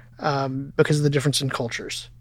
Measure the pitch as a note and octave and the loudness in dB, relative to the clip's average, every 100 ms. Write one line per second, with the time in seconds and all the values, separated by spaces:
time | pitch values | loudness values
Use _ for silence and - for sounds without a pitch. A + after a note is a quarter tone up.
0 | - - D#3 C#3 C#3 C3 C#3 - D#3 D3+ | -20 -6 -2 0 -2 -4 -4 2 4 4
1 | D3 C#3+ C#3+ B2+ C3+ - A#2+ - G2+ - | 4 2 2 0 -2 -2 -4 -6 -8 -10
2 | - - | -12 -18